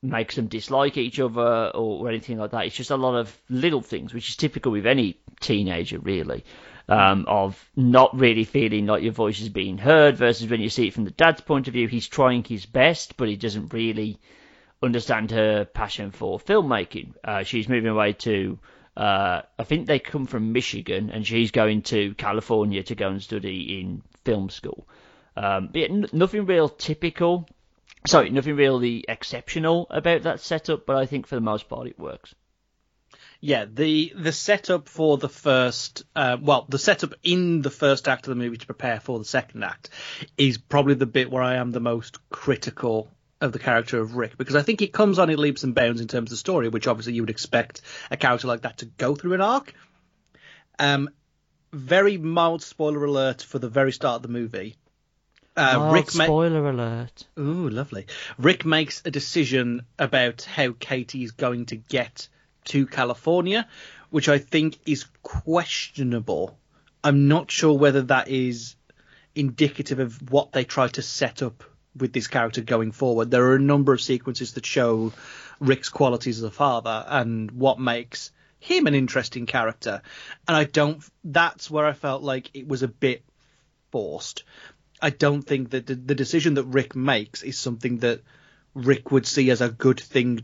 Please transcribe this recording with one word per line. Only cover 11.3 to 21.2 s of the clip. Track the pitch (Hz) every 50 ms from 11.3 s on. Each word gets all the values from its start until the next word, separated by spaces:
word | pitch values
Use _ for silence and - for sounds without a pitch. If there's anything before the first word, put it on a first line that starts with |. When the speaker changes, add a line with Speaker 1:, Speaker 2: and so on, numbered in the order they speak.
| 156 -
Speaker 1:
point | - - 151 139 127
of | 131 120
view, | 123 117
he's | 113 123 117 -
trying | - - - 135 127 123 120 110
his | - 117 101 92
best, | 107 - 127 131 160 165 - - - -
but | - 123 107
he | 104
doesn't | 98 110 113 101 107 76 - -
really | 113 113 113 107 107 107 110 98 - _ _ - _ - _ _ _ _ _ _ _
understand | 139 123 120 120 113 - 120 110 110 110
her | 113 113 107 107 107 104 104
passion | - - - 113 98 - - 104 98
for | - - - 98 92 -
filmmaking. | - - 202 214 170 135 120 101 - - - 104 - - - - -
Uh, | 110 104 98 95
she's | - - 117 107 113
moving | 127 120 110 113
away | 107 110 107 104 101
to, | - - 117 104 98 95 95 - - - - _ _ _ _ _
uh, | - 107 104 98 98 98 92 90 76 - _ _ -
I | 117
think | - 151 170 -
they | - 151 131
come | - - - 147 131
from | 123 - 113 110 110 113
Michigan, | 127 127 - - 101 87 - 95 95 107 104
and | - 110